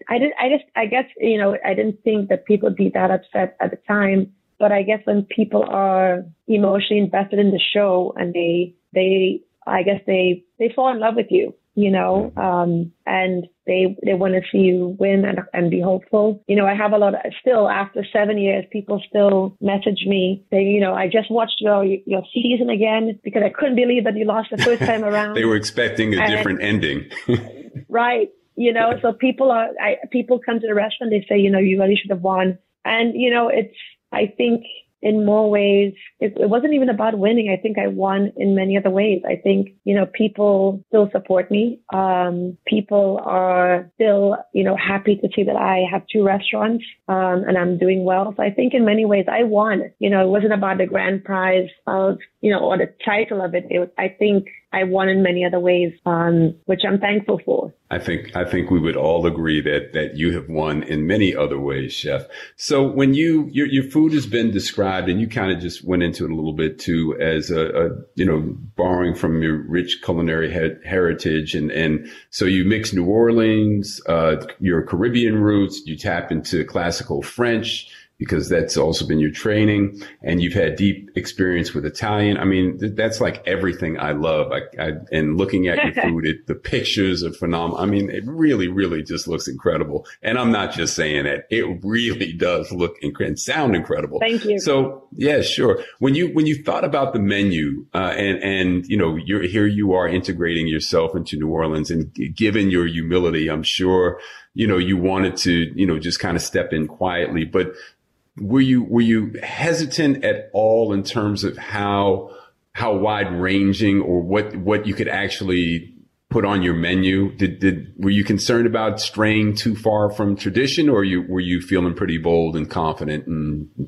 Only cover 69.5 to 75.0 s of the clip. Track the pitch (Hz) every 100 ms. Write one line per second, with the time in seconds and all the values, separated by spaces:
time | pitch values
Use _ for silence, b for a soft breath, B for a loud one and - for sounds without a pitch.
69.5 | 78 76 87 87 - - 85 82 80 78
70.5 | 85 80 - - 95 87 82 85 78 78
71.5 | 85 76 76 80 76 - B B - 95
72.5 | 95 90 107 110 92 87 107 117 117 110
73.5 | 110 107 104 101 - - 82 80 78 -
74.5 | - 95 82 - 87